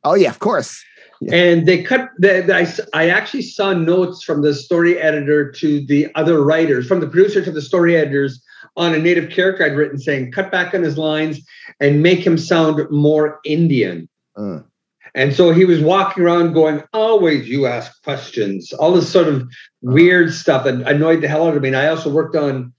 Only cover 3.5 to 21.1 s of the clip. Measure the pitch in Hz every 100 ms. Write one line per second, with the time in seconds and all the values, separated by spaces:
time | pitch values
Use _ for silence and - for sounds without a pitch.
3.5 | - 196 180 160 180 180 - - 147 147
4.5 | 139 - 170 170 175 156 151 143 151 143
5.5 | - 156 147 131 143 147 156 156 160 143
6.5 | 160 160 127 123 185 139 170 196 202 180
7.5 | 151 139 180 170 170 147 139 139 123 _
8.5 | - - - 170 160 165 170 151 - 185
9.5 | 190 156 143 147 139 151 139 127 190 190
10.5 | 185 180 190 160 143 156 156 156 143 _
11.5 | - - - 143 147 170 180 180 165 -
12.5 | 170 160 151 151 147 147 151 151 156 156
13.5 | 151 170 131 95 85 82 _ _ 101 104
14.5 | 80 - _ _ _ - 131 139 139 175
15.5 | 165 185 160 151 190 190 190 170 170 170
16.5 | 156 156 147 - 220 220 214 170 143 113
17.5 | 135 131 120 - _ - 127 - - 101
18.5 | 98 - - 156 180 - 185 156 139 123
19.5 | - - _ 123 135 175 180 165 165 -
20.5 | 135 135 123 123 147 160